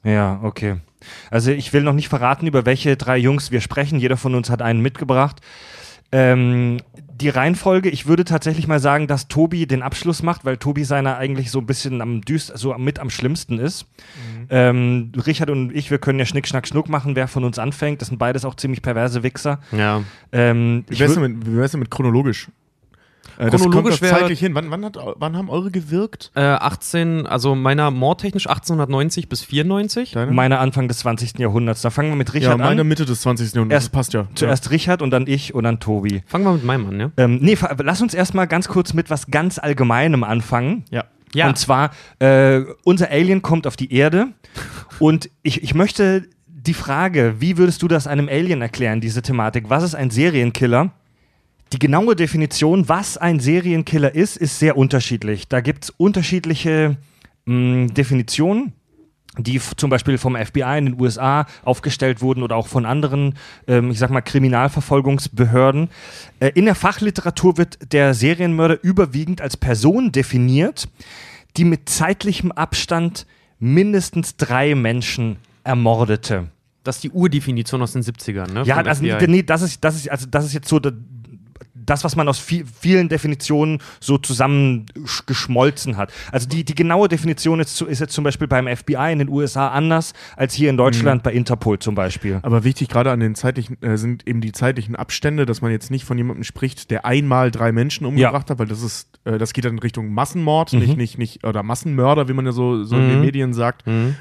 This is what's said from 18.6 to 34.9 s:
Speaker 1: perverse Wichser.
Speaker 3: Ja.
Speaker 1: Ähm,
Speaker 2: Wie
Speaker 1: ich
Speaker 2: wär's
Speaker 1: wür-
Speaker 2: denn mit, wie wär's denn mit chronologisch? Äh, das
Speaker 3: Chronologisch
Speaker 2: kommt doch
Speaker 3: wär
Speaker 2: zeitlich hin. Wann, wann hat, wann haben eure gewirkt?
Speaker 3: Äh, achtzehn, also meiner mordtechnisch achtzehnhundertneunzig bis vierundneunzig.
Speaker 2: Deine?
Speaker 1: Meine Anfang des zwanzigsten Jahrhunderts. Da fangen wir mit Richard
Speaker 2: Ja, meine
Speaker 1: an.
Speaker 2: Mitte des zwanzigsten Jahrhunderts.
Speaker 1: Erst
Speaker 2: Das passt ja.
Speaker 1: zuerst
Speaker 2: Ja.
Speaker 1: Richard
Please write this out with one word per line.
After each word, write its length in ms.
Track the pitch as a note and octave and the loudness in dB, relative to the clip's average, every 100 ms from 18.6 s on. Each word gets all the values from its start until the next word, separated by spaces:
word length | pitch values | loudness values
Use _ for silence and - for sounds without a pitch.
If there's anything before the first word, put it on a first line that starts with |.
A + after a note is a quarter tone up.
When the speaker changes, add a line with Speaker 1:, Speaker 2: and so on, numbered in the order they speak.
| C3+ A#2+ | -6 -4
Speaker 1:
perverse 400 | - A2+ B2 A#2+ | -4 -2 -2 -2
Wichser. 360 | B2 - D3 C#3+ - | -4 -4 -6 -6 -4
Speaker 3:
Ja. 300 | G#2+ G#2 G#2+ G2+ - _ | -2 0 0 -4 -12 _
Speaker 1:
Ähm, 540 | B2 A#2+ A#2 A#2 A#2+ - | 2 4 4 2 0 -2
Speaker 2:
Wie 60 | |
Speaker 1:
ich 60 | - | 0
Speaker 2:
wär's 120 | C#3 E3+ | 2 2
Speaker 1:
wür- 40 | |
Speaker 2:
denn 160 | C3+ A#2 | 0 -2
mit, 80 | A2 | -4
wie 100 | A2+ | 0
wär's 140 | C3+ | 0
denn 80 | D3+ | -2
mit 100 | A#2+ | -6
chronologisch? 580 | - B2+ A#2 C#3 G#2 - - _ _ _ _ _ _ - - | -2 0 2 2 -2 -8 -20 _ _ _ _ _ _ -20 -4
Äh, 140 | A2+ | 2
das 120 | E3+ | 4
Speaker 3:
Chronologisch 320 | F#3 F3 - | 6 4 4
Speaker 2:
kommt 20 | D#3 | 2
doch 160 | F3+ | 4
Speaker 3:
wär 80 | F3 | 4
Speaker 2:
zeitlich 180 | F3+ E3 | 2 0
hin. 160 | F3+ | -2
Wann, 160 | D3 D#3+ | -2 -4
wann 140 | E3 | -6
hat, 120 | G#3 G3 - - | -8 -10 -12 -6
wann 200 | D3+ E3+ | -6 -4
haben 120 | F#3+ | -4
eure 220 | D#3 F#3+ | -4 -4
gewirkt? 580 | F3+ D3+ E3+ A3 - - - | -6 -4 -2 -2 -6 -8 0
Speaker 3:
Äh, 40 | |
achtzehn, 840 | C#3+ C#3 C#3 - - E3+ E3 E3 C#3+ | 2 2 0 -4 -4 -2 0 -2 -2
also 300 | B2+ C3+ C3+ | -2 0 2
meiner 340 | C3 C#3+ D3 | 2 2 2
mordtechnisch 560 | B2+ C3 F3+ G3+ F#3+ - | 2 0 0 -2 -4 -4
achtzehnhundertneunzig 800 | C#3+ - D#3+ C3 C3+ D#3 F3 - | -4 -2 -2 0 0 -2 -4 -6
bis 140 | A#2+ | -8
vierundneunzig. 680 | - C#3 E3 G3 G#3+ A#3 B3+ | -4 -2 0 0 -2 -4 -6
Speaker 2:
Deine? 180 | A#2 B2 | -4 0
Speaker 1:
Meine 280 | B2 C3 C3 | 2 2 2
Anfang 260 | C3 C3+ B2+ | 0 0 -2
des 120 | A#2 | -2
zwanzigsten 420 | B2 A2+ A#2 - | -2 -2 -4 -2
Jahrhunderts. 400 | A#2 A2 A#2 A2 | -2 0 0 -2
Da 80 | A#2+ | -2
fangen 200 | B2+ D3+ | -2 -2
wir 60 | D3 | -2
mit 160 | B2+ | -2
Richard 260 | D3 B2+ A#2+ | 0 2 2
Speaker 2:
Ja, 60 | |
meine 180 | C#3 D#3+ | 2 2
Speaker 1:
an. 40 | D#3 | 2
Speaker 2:
Mitte 180 | D#3 C#3 | 0 -2
des 160 | A#2 | -2
zwanzigsten 360 | B2+ A#2 A2+ A#2+ | 0 0 0 0
Jahrhunderts. 280 | A2 C#3+ A#2 | 2 2 2
Speaker 1:
Erst 20 | |
Speaker 2:
Das 100 | C#3 | -2
passt 140 | B2 | -2
ja. 140 | A2+ G2+ - | -2 -4 -2
Speaker 1:
zuerst 300 | D3 C3 - | 0 0 0
Speaker 2:
Ja. 40 | |
Speaker 1:
Richard 320 | D#3 F3+ | -2 0